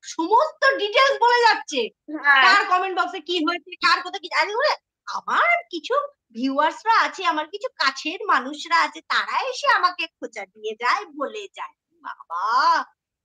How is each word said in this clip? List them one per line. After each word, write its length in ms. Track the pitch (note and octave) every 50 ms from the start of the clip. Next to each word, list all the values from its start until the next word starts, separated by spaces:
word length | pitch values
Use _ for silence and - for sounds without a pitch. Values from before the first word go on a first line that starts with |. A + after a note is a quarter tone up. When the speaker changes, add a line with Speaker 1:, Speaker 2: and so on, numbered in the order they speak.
| -
Speaker 1:
সমস্ত 720 | - - - D#4+ F4+ G#4+ B4+ D#5 D#5 - - C5 C5+ C#5
details 460 | C5+ G4+ G#4 G#4 B4 C5+ C#5 G#4+ G4+
বলে 180 | A4 A#4+ B4 B4
যাচ্ছে। 500 | A#4+ A4 G#4+ - - - D4+ B3+ A3+ - - _ _ - D4+ D4+ C4+
Speaker 2:
হ্যাঁ। 200 | C#4+ C#4 C4+ C4
Speaker 1:
কার 220 | F4+ G4 G4+ A4
comment 340 | G4 F4+ F4+ F#4 F#4+ F#4 F4+
বক্সে 200 | F4 F4 F#4 F#4+
কি 180 | - - F4 F4+
হয়েছে, 380 | D4+ E4 F4 F4 - F#4 F4
কার 260 | - - E4+ F4 F#4
কোথায় 180 | F4+ F#4 F#4 G4
কি, 100 | D4+ F4+ E4+ D4
আরে 140 | D#4+ F#4 G#4
ওরে, 200 | A#4 C#5+ C#5+ - - _ _ _ _ _
আমার 580 | - - - - - B3 F4+ D5+ E5+ F5 F5 - _
কিছু 240 | - E4 D#4 - A#4 C#5+ C#5 C#5+ - _ _ _ A3
ভিউয়ার্সরা 680 | A3 B3+ C4+ C4+ C#4 D4+ E4 D#4+ - - A4 A4+ G#4
আছে, 260 | D#4 D4+ D4 - F#4+
আমার 220 | F4 D#4+ D#4 D#4 D#4
কিছু 200 | - G#4 - B4
কাছের 580 | _ - D#4 C4+ - - - D4+ E4+ G4 A4+
মানুষরা 560 | F#4+ E4 C4 B3 C4 D4+ D4 - E4+ E4 E4
আছে, 200 | D#4 D4 - D#4+
তারা 480 | - - B3+ A#3 G3+ - B3 D4+ G4 C5
এসে 180 | B4 - - C#5
আমাকে 400 | A#4 G4 F4+ F4+ F4+ - E4 D#4+
খোঁচা 380 | _ - C4+ A#3 - G#3+ G3
দিয়ে 300 | F#3+ _ A3 G#3+ G#3+ A3
যায়, 300 | A3 A#3+ B3 D#4 G4+ G#4
বলে 420 | E4+ C#4 D4 C#4 A#3+ G#3+ G#3+ G3+ F#3+
যায়। 540 | _ - - - _ _ _ _ _ _
বাবা, 840 | - - - - - - E3 F3 F#3+ G#3+ A#3 C4 D4+ E4 E4 D4+ A3+ - _ _ _ _ _ _